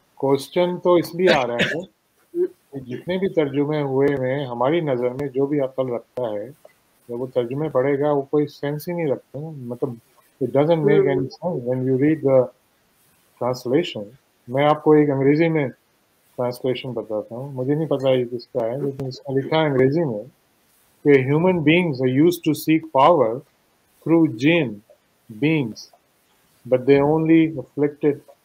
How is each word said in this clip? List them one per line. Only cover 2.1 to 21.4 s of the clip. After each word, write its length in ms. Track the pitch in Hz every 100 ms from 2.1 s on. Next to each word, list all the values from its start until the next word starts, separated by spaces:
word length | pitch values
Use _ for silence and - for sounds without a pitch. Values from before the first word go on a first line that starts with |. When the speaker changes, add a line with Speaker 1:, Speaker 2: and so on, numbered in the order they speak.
| _ _ 339
Speaker 1:
कि 440 | 359 _ _ 139
जितने 380 | 120 123 - 185
भी 120 | 190
तर्जुमे 520 | 170 143 135 143 151
हुए 260 | 139 135 143
में 380 | 139 127 135 135
हमारी 360 | 120 123 170
नज़र 280 | 156 127 123
में 180 | 127 143
जो 180 | 127 139
भी 120 | 147
अकल 340 | 131 131 131
रखता 400 | 117 - - 120
है, 180 | 104 113 147 - _ _ _ -
जब 60 | 120
वो 120 | 127
तर्जुमे 420 | 127 117 135 156
पढ़ेगा, 420 | 139 135 139 147
वो 100 | 147
कोई 240 | 135 151 147
sense 400 | - 143 147 160
ही 40 |
नहीं 180 | 175 160
रखते 280 | 117 _ 135
ना। 100 | 160
मतलब, 500 | 151 123 120 131 117 _ _ _ -
it 80 | 123
doesn't 280 | 127 151 165
make 220 | 151 -
any 160 | - 135
Speaker 2:
हम्म। 100 | 135
Speaker 1:
sense 400 | - 170 160 120
when 220 | 127 127
you 100 | 131
read 180 | 147 156 135
the 160 | 131 123 - _ _ _ _ _ _ _ -
translation। 600 | 123 123 120 139 175 - 104 131 _ _ -
मैं 160 | 131 147
आपको 300 | 151 156 151
एक 140 | 147
अंग्रेजी 400 | 135 135 147 165
में 200 | 160 131
translation 1200 | - _ _ _ _ _ - 123 123 131 120 135
बताता 460 | 117 107 107 - 117
हूँ, 180 | 139
मुझे 220 | 131 127 147
नहीं 120 | 156
पता 260 | 139 135
ये 120 | 131 120
किसका 400 | 120 - 127 113
है, 200 | 135 139
लेकिन 220 | 131 131
इसमें 360 | 127 - 135
लिखा 140 | 139 160
है 120 | 156
अंग्रेजी 300 | 135 131 151
में 280 | 160 107 123 _ _ _ _ _ _ _ 147
कि 240 | 143 131
human 240 | 151